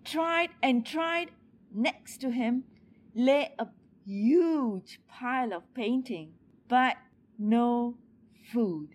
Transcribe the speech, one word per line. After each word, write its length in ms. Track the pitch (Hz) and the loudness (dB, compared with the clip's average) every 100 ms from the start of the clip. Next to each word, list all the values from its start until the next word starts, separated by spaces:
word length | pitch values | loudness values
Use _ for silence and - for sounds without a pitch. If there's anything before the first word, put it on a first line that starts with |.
tried 480 | - 302 330 339 339 - | -4 -2 2 2 0 0
and 240 | 262 247 | 2 2
tried. 460 | 240 311 330 339 349 - _ - - | 0 -4 -2 -2 -4 -14 _ -20 -12
Next 460 | 196 247 - - - | -2 -2 -4 -16 -8
to 80 | 262 | -4
him 360 | 240 233 254 - - - _ - | -2 0 -2 -6 -20 -20 _ -12
lay 400 | 226 254 285 - - | 0 4 4 0 -6
a 100 | 226 - _ _ | -10 -10 _ _
huge 960 | 196 196 220 339 330 311 240 190 - - _ | -10 0 4 4 4 2 -2 -4 -10 -20 _
pile 460 | - 247 254 240 | -10 -4 -2 -2
of 100 | 190 - | -6 -10
painting, 600 | 254 226 262 254 175 156 165 _ _ - | -6 -2 -2 -4 -10 -10 -20 _ _ 0
but 280 | 247 254 - - _ _ - | 2 2 -2 -12 _ _ -6
no 580 | 208 233 240 240 240 240 - _ _ _ - | 2 2 4 0 -2 -8 -20 _ _ _ -6
food. 380 | 240 208 160 151 | -2 0 -2 -8